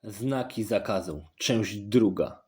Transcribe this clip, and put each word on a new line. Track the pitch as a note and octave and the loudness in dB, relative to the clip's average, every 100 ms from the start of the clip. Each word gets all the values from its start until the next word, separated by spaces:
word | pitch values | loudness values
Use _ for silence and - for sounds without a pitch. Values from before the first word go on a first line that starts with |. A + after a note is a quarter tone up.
Znaki | A2 G2 B2+ C3+ B2 - | -14 -6 -2 -2 -4 -6
zakazu. | G#2+ G#2 - G2 F2+ D2+ - _ | 0 0 2 -2 -2 -10 -12 _
Część | - A2+ G#2 G#2 | 0 2 0 -6
druga. | G2+ A#2+ G#2+ F2+ - - | 2 4 4 2 -2 -4